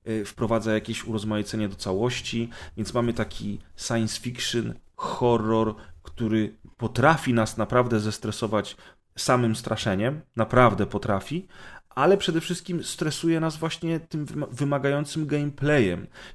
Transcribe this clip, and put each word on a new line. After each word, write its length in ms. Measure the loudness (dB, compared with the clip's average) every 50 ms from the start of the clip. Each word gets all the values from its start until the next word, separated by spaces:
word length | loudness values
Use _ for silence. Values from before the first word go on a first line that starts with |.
| -6 -4
y, 160 | -4 -4 -4
wprowadza 480 | -6 -4 -2 0 2 2 2 2 2 2
jakieś 300 | 2 0 -2 -6 -6 -4
urozmaicenie 640 | -4 -4 -2 -2 -2 -2 -2 -2 -2 -2 -2 -2 -2
do 80 | -4
całości, 720 | -4 -2 0 0 2 2 0 0 -2 -6 -4 -2 -2 -4 -4 -6 -14 -16 -12 -8
więc 180 | -6 -6 -2 0
mamy 180 | 0 2 2 0
taki 460 | 0 -2 -4 -4 -8 -6 -6 -8 -8 -10 -16 -14
science 440 | -10 -6 -2 0 0 0 0 -2 -6
fiction, 540 | -8 -8 -6 -4 -4 -2 -2 -2 -2 -2 -6 -10 -14 -20 _
horror, 800 | -8 -6 -6 -2 2 4 4 4 4 4 4 4 4 2 0 -2 -6 -12 -18 -18 -18
który 540 | -18 -14 -6 -2 0 2 2 2 2 0 -4 -12 -20 -18 -10
potrafi 580 | -6 -4 -2 2 4 4 4 4 4 2 2 2
nas 220 | 2 2 0 0
naprawdę 440 | -2 -2 2 4 2 4 4 2 0
zestresować 760 | 0 0 -4 -4 -6 -6 -4 -2 -2 0 0 0 -2 -2 -8 -16 -20 -20 -20 _ _ _ -10 -6
samym 380 | 0 2 4 4 4 2 2
straszeniem, 640 | 0 -2 -4 -4 -2 0 0 0 2 0 0 -2 -4 -10 _ -2
naprawdę 500 | -2 0 4 6 8 8 8 6 4 0
potrafi, 600 | 0 -2 -4 -2 0 -2 -2 -2 -4 -6 -6 -8 -8 -18 -20 -20 -18 -20 -20 _ _ -2
ale 220 | 2 6 6 6
przede 240 | 6 4 0 0 0
wszystkim 440 | 0 -2 -6 -6 -4 -6 -6 -4 -4
stresuje 560 | -6 -4 -2 -2 -2 -2 0 0 2 2 2
nas 160 | 0 -2 -2
właśnie 440 | -2 -4 -4 -4 -4 -2 -2 -2 -2
tym 260 | -4 -6 -6 -6 -6
wyma-, 200 | -4 -4 -6 -6 -6
wymagającym 760 | -2 -2 0 2 2 2 2 2 2 0 -2 -2 -4 -4 -2
gameplayem, 800 | 0 0 0 0 -2 -2 0 2 4 6 6 6 4 2 -2 -6 -12 -16 -18 -18 -18 -16